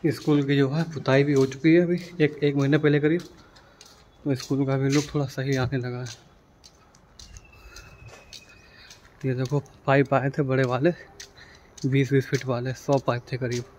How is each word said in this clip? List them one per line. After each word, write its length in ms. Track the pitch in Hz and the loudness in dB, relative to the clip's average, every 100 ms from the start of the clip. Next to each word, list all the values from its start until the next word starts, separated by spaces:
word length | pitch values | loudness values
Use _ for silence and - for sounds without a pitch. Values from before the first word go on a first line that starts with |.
| 160 | -2
स्कूल 340 | - - 147 | -2 0 2
की 140 | 139 143 | 2 2
जो 120 | 135 | 2
है 120 | 151 | 0
पुताई 400 | 160 - - 135 | -4 -4 2 2
भी 80 | 143 | 4
हो 120 | 139 131 | 2 2
चुकी 260 | - 165 | 2 4
है 60 | 165 | 4
अभी 140 | 175 175 - - | 4 -2 -6 0
एक, 180 | 147 - | 0 2
एक 160 | 147 143 | 0 2
महीने 220 | 139 151 | 2 2
पहले 220 | 151 147 | 2 2
करीब, 200 | 151 175 - - - - _ _ - - - _ | 2 -2 -6 -20 -20 -20 _ _ -20 -20 -20 _
तो 100 | 147 | -4
स्कूल 300 | 131 - 139 135 | -4 -2 -2 -2
का 100 | 135 | 0
भी 120 | 135 | 0
लुक 160 | 143 143 | 0 -2
थोड़ा 120 | 147 135 | -4 -4
सही 300 | - 131 135 | -6 -4 -2
आने 220 | 127 135 | -2 -2
लगा 200 | 123 123 | -6 -8
है। 80 | 123 - _ _ _ _ - _ _ _ _ - - - - - - - - - - - - - - - - - - - - _ | -12 -14 _ _ _ _ -20 _ _ _ _ -20 -20 -20 -20 -20 -20 -20 -20 -20 -20 -20 -20 -20 -20 -20 -20 -20 -20 -20 -20 _
ये 100 | 135 | -6
देखो 260 | 127 131 147 - - - | -4 -2 -4 -6 -8 2
पाइप 280 | 139 131 | 2 4
आए 160 | 135 135 | 0 0
थे 120 | 139 | -2
बड़े 200 | 135 131 | 0 0
वाले, 260 | 131 123 160 165 - - - - - - _ - 135 | 0 2 0 0 -16 -20 -20 -20 -20 -20 _ -6 0
बीस 260 | 135 127 | 0 2
बीस 140 | 139 127 | 0 0
फीट 200 | 131 127 | -6 -4
वाले, 260 | 120 131 | -4 -4
सौ 240 | 123 - 139 | -6 -2 0
पाइप 240 | - 120 - | 0 -4 -6
थे 40 | 123 | -8
करीब। 280 | 123 120 117 | -4 -6 -8